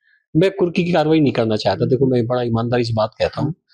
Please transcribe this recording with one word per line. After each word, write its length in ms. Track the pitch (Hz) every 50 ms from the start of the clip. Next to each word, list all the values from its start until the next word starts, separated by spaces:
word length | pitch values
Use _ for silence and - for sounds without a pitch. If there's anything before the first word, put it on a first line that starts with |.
| _ _ _ _ _ _ -
मैं 160 | 156 180 190
कुर्की 320 | 190 - 185 175 165 185 175
की 80 | 175
कार्रवाई 280 | 175 165 151 156 160 160
नहीं 140 | 147 127 -
करना 220 | - 113 110 107
चाहता। 300 | 104 - 107 - - -
देखो, 220 | - 131 120 135 127
मैं 200 | 127 123 113 120
बड़ा 140 | 127 127
ईमानदारी 420 | 120 117 113 113 117 120 120 123 120
से 100 | 113 113
बात 180 | 107 107 - - -
कहता 220 | 92 - - -
हूँ, 120 | 151 151 175 - _ _